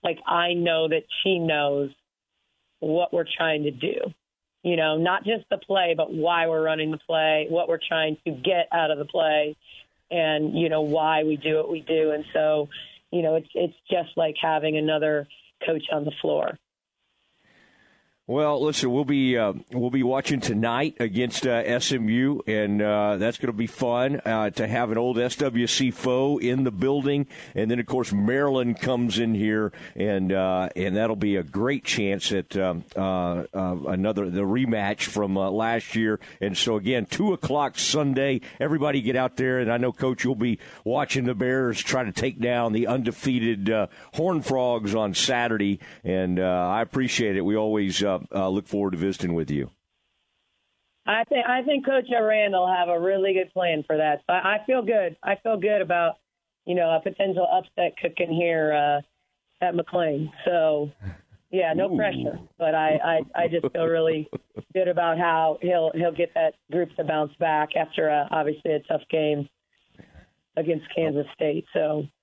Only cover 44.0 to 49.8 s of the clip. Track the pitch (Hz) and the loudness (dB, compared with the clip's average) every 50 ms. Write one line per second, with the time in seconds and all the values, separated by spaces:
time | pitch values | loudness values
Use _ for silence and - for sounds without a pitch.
44 | - - - - 160 185 185 156 - - 131 131 127 123 120 113 107 101 101 113 | -20 -10 -4 -2 0 0 0 0 0 0 0 2 2 2 0 0 0 0 0 0
45 | 107 101 92 - - - 131 120 120 117 113 107 101 101 101 95 - - - - | 0 0 0 0 0 2 2 2 2 0 0 2 2 0 0 -2 -4 -18 -20 -12
46 | - 87 92 92 92 90 90 90 92 92 90 90 90 90 95 110 117 - - 139 | -4 -2 0 0 0 0 0 2 2 2 2 0 0 0 0 -2 -2 -2 -2 -2
47 | 131 120 - - 120 104 98 98 90 95 104 110 107 107 107 107 101 95 90 - | -2 0 0 0 0 2 0 0 0 2 0 2 2 0 0 0 0 0 0 0
48 | 98 101 95 87 - - - 98 95 95 95 101 98 - - 101 101 98 90 82 | 0 0 -2 -2 -4 -6 -4 -2 -2 0 0 -2 -4 -4 -4 -2 -2 -2 -2 0
49 | 87 98 92 - 92 90 85 82 78 64 73 71 67 65 _ _ | -2 -2 -2 -2 -2 -2 0 -2 -2 -2 -2 -4 -4 -6 _ _